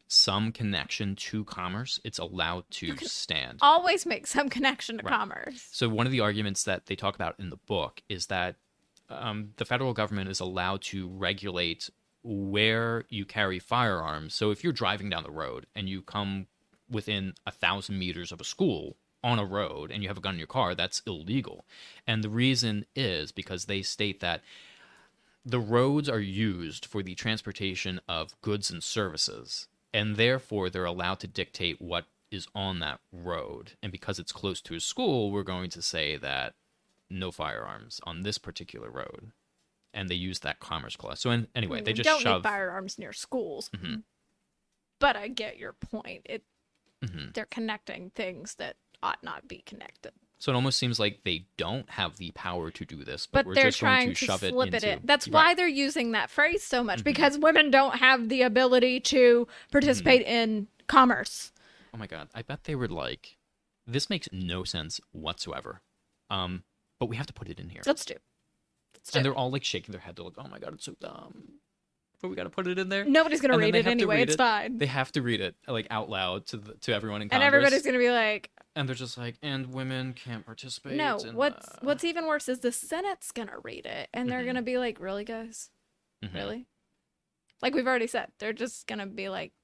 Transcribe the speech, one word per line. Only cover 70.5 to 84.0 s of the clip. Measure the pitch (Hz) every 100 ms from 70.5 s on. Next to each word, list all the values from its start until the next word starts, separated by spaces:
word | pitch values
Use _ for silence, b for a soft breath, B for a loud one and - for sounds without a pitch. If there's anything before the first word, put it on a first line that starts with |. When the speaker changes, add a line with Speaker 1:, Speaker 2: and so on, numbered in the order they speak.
| 50
Speaker 1:
God, | -
it's | - -
so | -
dumb. | - - - - - - _ _ _ _ _ _
But | 185
we | 180
gotta | 185
put | - 180
it | 180
in | 190
there." | 196
Speaker 2:
Nobody's | 240 311 320 311
gonna | 269
Speaker 1:
And | 240
then | 214
Speaker 2:
read |
Speaker 1:
they | 233
Speaker 2:
it |
Speaker 1:
have | 226
to | 240
Speaker 2:
anyway. | 214 208
Speaker 1:
read | -
Speaker 2:
It's |
Speaker 1:
it. | -
Speaker 2:
fine. | 240 214 262 233
Speaker 1:
They | 143
have | 135 131
to | 147
read | 120 107
it, | 92 - -
like, | 117 -
out | 110 107
loud | 98 92 95 -
to | 107
the, | 104
to | 110 -
everyone | 104 110 104
in | 107
Speaker 2:
And |
Speaker 1:
Congress. | 262 285
Speaker 2:
everybody's | 277 277 269
gonna | 285 254
be | 240
like, | 240 214 208 - _ _ 156
Speaker 1:
And | 131
they're | 123
just | 123 -
like, | 120 117
"And | 151 135 127
women | 131 131 131 131
can't | 127 127 113 113
participate | 113 127 - - 294
Speaker 2:
No, | 294 214
Speaker 1:
in | - 226
Speaker 2:
what's, | 285 - - -
Speaker 1:
the" | 269
Speaker 2:
what's | 285
even | 339 339 320
worse | 294 -
is | 254
the | 240
Senate's | - - 320 392 359 -
gonna | 247 214 -
read | - - -
it, | -